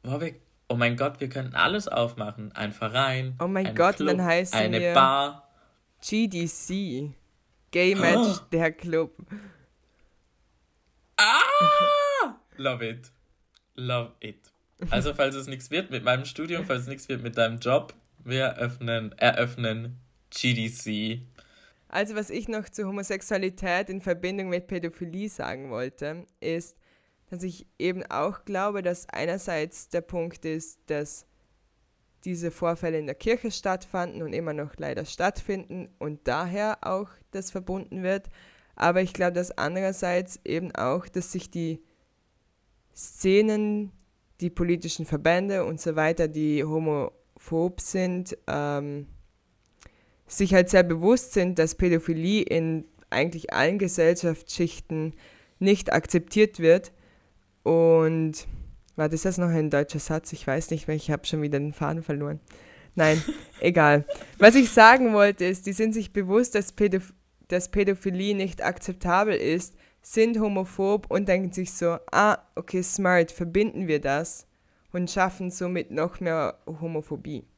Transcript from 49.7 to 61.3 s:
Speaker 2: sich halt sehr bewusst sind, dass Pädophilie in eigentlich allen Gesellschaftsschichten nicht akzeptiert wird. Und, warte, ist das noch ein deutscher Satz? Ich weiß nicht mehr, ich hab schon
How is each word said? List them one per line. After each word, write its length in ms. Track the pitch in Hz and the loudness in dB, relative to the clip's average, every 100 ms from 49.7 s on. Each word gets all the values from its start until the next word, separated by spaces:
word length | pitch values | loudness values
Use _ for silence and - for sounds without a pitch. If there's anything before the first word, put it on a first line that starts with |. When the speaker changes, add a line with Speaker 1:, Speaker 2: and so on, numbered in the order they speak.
| _ - _ _ _ _ | _ -20 _ _ _ _
Speaker 2:
sich 260 | - 196 | -2 6
halt 160 | 185 180 | 6 8
sehr 140 | 190 | 6
bewusst 500 | 175 165 185 247 - | 6 4 4 4 2
sind, 260 | 208 180 175 | 0 0 2
dass 160 | 160 - | 0 2
Pädophilie 680 | 180 165 165 160 170 208 | 2 2 0 -2 2 0
in 420 | - 165 160 160 151 _ _ | 2 0 0 -4 -6 _ _
eigentlich 440 | - 160 165 - | -2 -2 -4 -6
allen 240 | - 143 196 | 0 2 2
Gesellschaftsschichten 1400 | 190 175 165 175 170 160 - - 170 - - 156 156 - - - _ _ | -2 4 4 4 0 -4 -8 -4 -4 -4 -8 -4 -4 -8 -20 -20 _ _
nicht 340 | 190 202 - | 2 2 2
akzeptiert 680 | - - 175 170 208 214 - | 0 2 -2 0 2 2 4
wird. 320 | 160 180 - _ _ _ _ _ _ _ | 6 6 4 _ _ _ _ _ _ _
Und, 840 | - 165 165 165 160 160 160 156 - - - - _ - | 2 4 6 6 4 0 -2 -4 -10 -12 -14 -18 _ -2
warte, 200 | 156 156 | -2 0
ist 100 | 190 | -2
das 120 | 185 | 0
noch 120 | 175 | 0
ein 200 | 165 156 | 2 2
deutscher 300 | 143 143 151 | 0 0 -4
Satz? 340 | - 160 - | -4 -4 -6
Ich 140 | 156 - | -8 -4
weiß 240 | 135 - | -2 -2
nicht 160 | 160 - | -6 -4
mehr, 80 | 156 | -4
ich 160 | - | -2
hab 160 | 147 | -4
schon 140 | - | -2